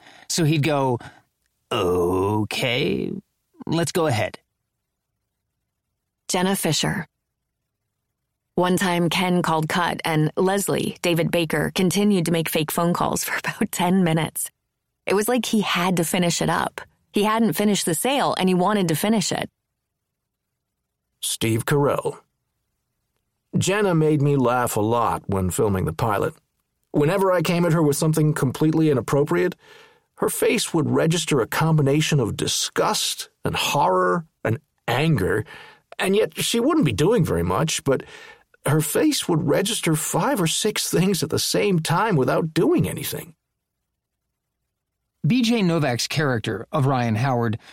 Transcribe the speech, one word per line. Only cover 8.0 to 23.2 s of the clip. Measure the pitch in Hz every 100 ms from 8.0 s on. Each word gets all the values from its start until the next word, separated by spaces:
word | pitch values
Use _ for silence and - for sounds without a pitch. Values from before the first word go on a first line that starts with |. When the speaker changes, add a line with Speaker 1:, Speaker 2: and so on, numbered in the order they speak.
| _ _ _ _ _ -
Speaker 2:
One | 180 180
time, | 185 175 170
Ken | 180 185 180
called | 165 160 156
cut, | 180 170 - 165
and | 156 156 -
Leslie, | 185 202 190 143 - -
David | 175 165 156
Baker, | 170 160 151 156
continued | 175 185 202 208 190 165
to |
make | 170 160
fake | 165 156
phone | - 175
calls | 175 - -
for | - -
<laughs> |
about | - - 226
ten | - 180 190
minutes. | 175 160 156 - - - _ _ _ _ -
It | 190
was | 214
like | 247 -
he | 220
had | - 175 180 175
to |
finish | 160 185 175 -
it | 160
up. | 160 65 - - _ _
He | 214
hadn't | 214 220 220
finished | 160 208 190 -
the | 156
sale, | 240 277 165 -
and | 190
he |
wanted | 180 180 208 170
to | 151
finish | 202 220 -
it. | - - _ _ _ _ _ _ _ _ _ _ _ _ _ _ _ _ _
Speaker 3:
Steve | - - 113 110 -
Carell. | 143 139 - 147 - _ _ _ _ _ _ _ _ _ _